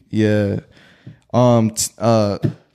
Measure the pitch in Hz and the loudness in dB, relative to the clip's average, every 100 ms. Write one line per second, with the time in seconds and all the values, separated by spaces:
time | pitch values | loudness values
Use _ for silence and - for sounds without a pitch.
0 | _ 107 107 104 101 104 - _ _ _ | _ -2 0 0 -2 -4 -10 _ _ _
1 | - - _ 113 123 120 113 - - - | -20 -20 _ 2 4 4 2 -2 -8 -4
2 | 113 113 104 98 - - _ | 0 0 0 -2 -6 -8 _